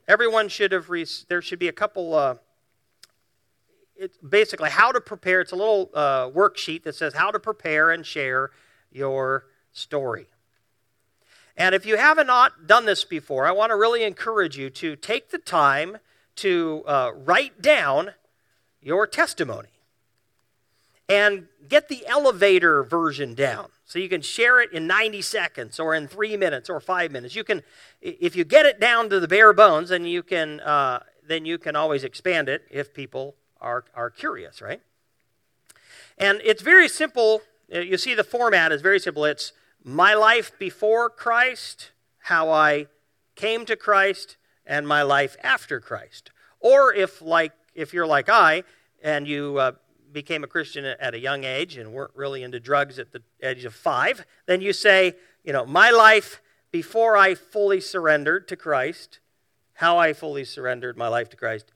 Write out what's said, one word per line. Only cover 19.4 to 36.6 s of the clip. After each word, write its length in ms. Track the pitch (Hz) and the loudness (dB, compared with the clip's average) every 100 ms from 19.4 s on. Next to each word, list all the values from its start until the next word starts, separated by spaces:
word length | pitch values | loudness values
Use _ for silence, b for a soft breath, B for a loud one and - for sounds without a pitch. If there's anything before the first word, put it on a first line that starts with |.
| 143 104 - _ _ _ _ _ _ _ _ _ _ _ _ _ - | -8 -8 -14 _ _ _ _ _ _ _ _ _ _ _ _ _ 0
and 400 | 202 208 196 170 _ 143 | 2 2 0 -8 _ 0
get 200 | 294 294 | 0 0
the 180 | 262 226 | -8 -2
elevator 760 | 262 269 190 202 185 170 147 | 0 0 2 4 4 4 2
version 520 | 127 170 160 135 131 | 0 -2 -2 -4 -8
down 360 | 117 139 104 - _ | -2 -4 -4 -12 _
so 140 | _ 175 | _ -10
you 100 | 185 | -6
can 140 | 180 | -6
share 380 | 143 - 240 247 | -6 -2 2 4
it 120 | 233 | 2
in 140 | 165 160 | -4 -2
ninety 340 | 196 220 208 | -2 -2 -4
seconds 580 | - 220 175 - 113 - | -8 -6 -6 -8 -14 -8
or 160 | 160 | -4
in 140 | 160 143 | -4 -6
three 260 | 190 214 | -8 -6
minutes 360 | 208 185 135 - | -2 -2 -4 -8
or 100 | 160 | -10
five 320 | - 180 170 | -4 -4 -4
minutes. 220 | 135 123 | -8 -12
You 100 | 180 | -12
can, 140 | 214 196 b b b b | -6 -6 b b b b
i-, 140 | 170 160 | -14 -6
if 140 | 175 | -6
you 80 | 180 | -4
get 220 | 160 285 | 2 4
it 160 | 294 202 | 4 2
down 300 | 226 233 220 | 0 0 0
to 100 | 196 | -2
the 80 | 165 | 2
bare 240 | 196 220 | 8 8
bones, 380 | 190 208 156 175 | 10 8 6 0
then 160 | 180 170 | -4 -2
you 160 | 175 | -6
can, 380 | - 175 156 151 | -4 -4 -4 -6
uh, 400 | 151 147 135 123 - _ | -2 0 0 -4 -10 _
then 220 | 147 160 | -8 -8
you 140 | 156 165 | -6 -8
can 180 | 160 147 | -6 -4
always 280 | 156 143 | -2 -2
expand 440 | 131 - 185 165 135 | -6 -8 -4 -2 -2
it 180 | 143 - | -6 -8
if 240 | 139 139 | -12 -12
people 420 | - 131 131 139 - _ _ | -12 -14 -12 -12 -16 _ _
are, 240 | 120 123 - | -8 -8 -8
are 160 | 120 120 | -10 -12
curious, 520 | - 311 123 85 - | -8 -10 -10 -14 -18
right? 180 | 104 185 _ _ _ _ _ _ _ _ _ b b b b b | -14 -16 _ _ _ _ _ _ _ _ _ b b b b b
And 240 | 196 208 | -2 0
it's 200 | - 220 | 0 -2